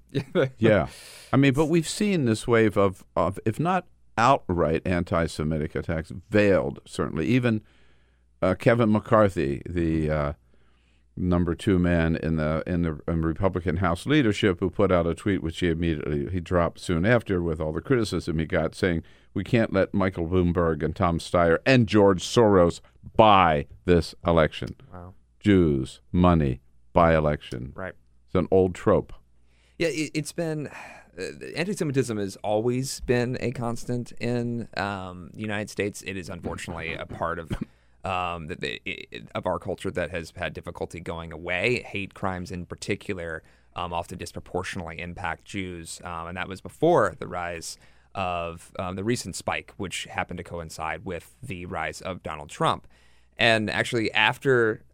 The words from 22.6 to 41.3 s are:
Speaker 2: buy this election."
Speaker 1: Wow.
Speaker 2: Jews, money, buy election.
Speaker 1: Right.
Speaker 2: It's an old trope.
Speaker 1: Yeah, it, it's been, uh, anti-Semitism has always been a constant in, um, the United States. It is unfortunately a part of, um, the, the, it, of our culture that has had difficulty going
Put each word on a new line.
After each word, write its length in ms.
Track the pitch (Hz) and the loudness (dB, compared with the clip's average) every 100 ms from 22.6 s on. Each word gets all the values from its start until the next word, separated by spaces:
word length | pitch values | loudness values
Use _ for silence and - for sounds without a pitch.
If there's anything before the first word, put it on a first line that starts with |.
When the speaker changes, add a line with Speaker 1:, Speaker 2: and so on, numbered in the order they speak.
| 85 - - _ - - | 6 2 -10 _ -2 6
Speaker 2:
buy 500 | 110 95 87 76 71 - - | 8 8 6 4 0 -4 4
this 280 | 87 - - 87 | 4 2 -4 2
election." 500 | 82 78 - 60 - - | 4 4 0 -12 -12 -18
Speaker 1:
Wow. 220 | 90 90 - _ _ | -20 -20 -20 _ _
Speaker 2:
Jews, 600 | 104 95 82 69 65 - _ | 4 6 6 2 -2 -10 _
money, 480 | 87 90 82 69 64 _ _ _ | 4 6 6 4 -2 _ _ _
buy 220 | 87 85 80 | 4 6 6
election. 560 | 76 73 - 60 65 | 2 -2 -6 -12 -12
Speaker 1:
Right. 200 | - 92 - _ _ _ | -12 -14 -16 _ _ _
Speaker 2:
It's 80 | |
an 140 | 92 - | -2 2
old 240 | 95 92 | 4 4
trope. 380 | 90 110 85 - - _ _ _ _ _ - | 2 2 2 2 -10 _ _ _ _ _ -6
Speaker 1:
Yeah, 100 | 165 | -4
it, 240 | 156 147 | -2 -4
it's 180 | 156 147 | -6 -8
been, 360 | - 165 151 131 | -6 -6 -6 -8
uh, 540 | - - - - - 82 73 65 127 | -12 -18 -20 -18 -10 -10 -10 -12 -8
anti-Semitism 600 | 175 208 160 131 120 107 | -6 -4 -2 -2 -2 -4
has 200 | 98 - | -6 -8
always 640 | 101 107 120 127 135 - | -4 0 0 -2 -4 -6
been 360 | - 123 120 127 | -2 0 0 -4
a 100 | 110 | -6
constant 600 | - 120 117 - 120 117 | -6 -6 -6 -6 -8 -8
in, 560 | - 120 120 120 117 - - | -8 -4 -4 -4 -6 -8 -6
um, 520 | 101 98 92 90 82 | -6 -6 -10 -14 -16
the 60 | 104 | -12
United 280 | 107 104 104 | -8 -6 -6
States. 340 | - 101 - - | -4 -4 -6 -10
It 100 | 98 | -10
is 140 | 82 | -10
unfortunately 640 | 87 92 85 - 85 82 | -10 -10 -10 -10 -8 -8
a 100 | 82 | -8
part 340 | 85 - 85 85 | -10 -6 -6 -6
of, 100 | 78 - - _ _ _ | -6 -8 -8 _ _ _
um, 420 | 95 90 90 85 78 | -6 -4 -4 -6 -10
the, 80 | 90 | -8
the, 260 | 69 57 | -8 -8
it, 440 | - 87 - 58 - | -10 -12 -12 -16 -10
of 100 | 98 95 | -6 -4
our 120 | 85 | -4
culture 320 | 98 87 95 | -6 -8 -6
that 200 | 90 80 | -6 -6
has 220 | 87 80 - | -6 -10 -8
had 180 | 82 | -8
difficulty 460 | 90 87 - 92 85 | -8 -12 -10 -10 -10
going 320 | 87 82 82 | -10 -10 -10